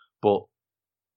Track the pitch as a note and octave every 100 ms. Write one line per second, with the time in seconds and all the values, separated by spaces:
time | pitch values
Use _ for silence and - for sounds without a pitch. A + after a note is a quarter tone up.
0 | _ _ G#2 G2+ - _ _ _ _ _
1 | _